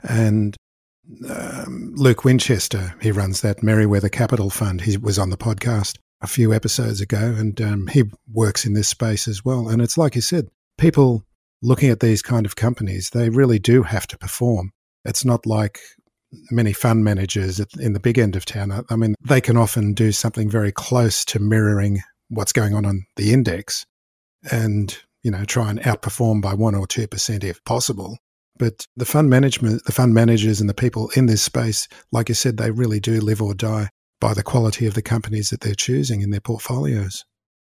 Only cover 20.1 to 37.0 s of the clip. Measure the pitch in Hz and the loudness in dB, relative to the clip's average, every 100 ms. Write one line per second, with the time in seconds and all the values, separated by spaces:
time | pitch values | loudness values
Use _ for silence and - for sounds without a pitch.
20.1 | 101 110 110 104 110 101 - - 123 117 | 0 -2 -2 -2 0 -2 -4 -2 2 2
21.1 | - - 107 104 110 107 104 101 98 - | 0 -2 -2 2 4 4 2 0 -2 -4
22.1 | _ - 113 - 123 107 104 101 98 95 | _ -12 -6 -2 0 0 0 0 -2 -6
23.1 | - 101 131 107 87 - - - _ _ | -4 2 2 2 -2 -6 -10 -12 _ _
24.1 | _ _ _ - 117 110 104 98 - _ | _ _ _ -6 -2 0 0 -2 -8 _
25.1 | _ 117 95 101 127 107 104 120 - 110 | _ -6 -4 -4 -2 -2 -2 -2 -2 -4
26.1 | - 113 107 98 98 110 101 95 - 107 | -2 0 0 0 0 0 0 -4 -4 -6
27.1 | 104 - 104 95 - - 123 - 101 92 | -6 -6 -4 -6 -8 -4 -4 -4 -6 -10
28.1 | 113 _ _ _ - 113 - - - 123 | -14 _ _ _ -4 -4 -4 -12 -8 -2
29.1 | 151 151 127 139 - 117 113 - 131 123 | 2 4 6 4 2 0 -2 -2 2 4
30.1 | 113 113 113 107 104 104 - 123 110 110 | 6 6 4 2 0 -2 -2 -2 -2 -2
31.1 | 131 123 107 - 127 113 - - - _ | 2 4 2 0 -2 -2 -4 -8 -14 _
32.1 | 117 113 117 127 107 113 110 120 107 107 | -4 -2 -2 -2 -2 -2 0 0 0 0
33.1 | 113 107 107 104 95 110 107 101 - _ | 0 0 0 -2 -2 -4 -2 -4 -8 _
34.1 | _ 110 104 - 123 110 - 110 101 - | _ -2 0 0 0 2 0 -2 -2 -2
35.1 | 113 107 107 104 110 107 101 - 135 135 | -2 -2 -4 -4 -4 -4 -4 -2 0 0
36.1 | 107 101 101 - 117 - 127 143 110 | -2 -2 -2 -4 -6 -4 -4 -2 -2